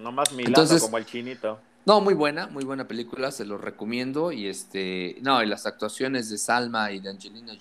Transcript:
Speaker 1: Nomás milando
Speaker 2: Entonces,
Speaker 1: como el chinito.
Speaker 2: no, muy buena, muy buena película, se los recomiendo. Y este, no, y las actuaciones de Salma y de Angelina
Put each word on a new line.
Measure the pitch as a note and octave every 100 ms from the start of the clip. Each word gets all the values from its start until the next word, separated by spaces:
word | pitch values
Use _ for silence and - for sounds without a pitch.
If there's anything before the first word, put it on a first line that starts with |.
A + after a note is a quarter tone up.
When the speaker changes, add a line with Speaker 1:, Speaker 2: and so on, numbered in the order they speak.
Speaker 1:
Nomás | A2+ B2+ C#3+
milando | B2+ A#2+ C#3+
Speaker 2:
Entonces, | D#3 E3
Speaker 1:
como | A2+ A2+
el | A2
chinito. | A#2+ A#2+ C3 G#2+ A2 - _ -
Speaker 2:
no, | G#3
muy | G3
buena, | E3+ D3 D3+ G3
muy | C#3+ C3+
buena | C3+ A#2
película, | A2 A#2 A#2+ C3+
se | C#3 G#2+
los | G2+
recomiendo. | G2+ - G#2+ A#2+ B2+ C#3 E3+
Y | C3+ G2
este, | F#2 - G2 F#2 F#2 F2+ -
no, | C3 C3
y | G#2+
las | G2+ G#2+
actuaciones | - G#2+ - C3+ C3 A2
de | G#2
Salma | - A#2+ A#2+ A2+ G#2
y | G2
de | G2
Angelina | G2 G2+ A2 A#2 G#2